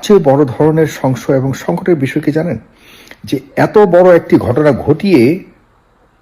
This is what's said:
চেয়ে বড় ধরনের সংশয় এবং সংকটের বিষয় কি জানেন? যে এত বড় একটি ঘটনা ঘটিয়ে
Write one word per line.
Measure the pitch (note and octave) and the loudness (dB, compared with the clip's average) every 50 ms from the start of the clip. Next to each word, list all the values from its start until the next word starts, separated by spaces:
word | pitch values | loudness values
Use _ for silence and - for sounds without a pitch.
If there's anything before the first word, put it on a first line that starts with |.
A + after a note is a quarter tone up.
| - | 0
চেয়ে | - G#3+ G3 E3 | 2 2 4 4
বড় | C#3+ C3 C#3 D3+ | 4 2 2 2
ধরনের | B2+ A2+ - D3+ D#3 D#3 D#3+ D#3+ | 0 0 0 0 0 2 0 0
সংশয় | D3+ - - - C3 C3 A#2+ - - C#3+ | -2 -2 -4 -4 -4 -4 -4 -4 -4 -2
এবং | C3+ B2+ C3+ C3 | -2 -2 -4 -6
সংকটের | - - - F3 F3 - - F3 | -8 -8 -8 -8 -6 -2 -2 -2
বিষয় | D3+ C3 B2+ - D#3 D3+ | -2 -2 -4 -6 -4 -4
কি | D#3 C#3+ | -4 -4
জানেন? | D#3+ E3 F3 B2 A2 - _ _ _ _ - - - - - - _ - | -4 -4 -6 -6 -10 -12 _ _ _ _ -20 -20 -20 -20 -20 -20 _ -12
যে | G#2+ - - - - - | -10 -8 -8 -10 -8 -4
এত | - - - - G#3+ | -4 -2 0 2 2
বড় | G#3 F#3+ E3+ F3 F3+ F#3 F3+ | 4 4 4 4 4 6 4
একটি | E3 - - F3+ | 4 2 2 0
ঘটনা | - F#2+ F#2 A#2+ C#3 D3+ D3 C3 | 0 0 0 -2 0 0 0 0
ঘটিয়ে | G#2 - - D3+ D#3+ - G3+ F#3 C3 A2+ B2+ E3 F#3+ - - _ _ _ _ _ _ _ _ _ _ _ _ _ _ | 0 0 -2 -2 -2 0 0 2 2 2 2 0 -2 -6 -14 _ _ _ _ _ _ _ _ _ _ _ _ _ _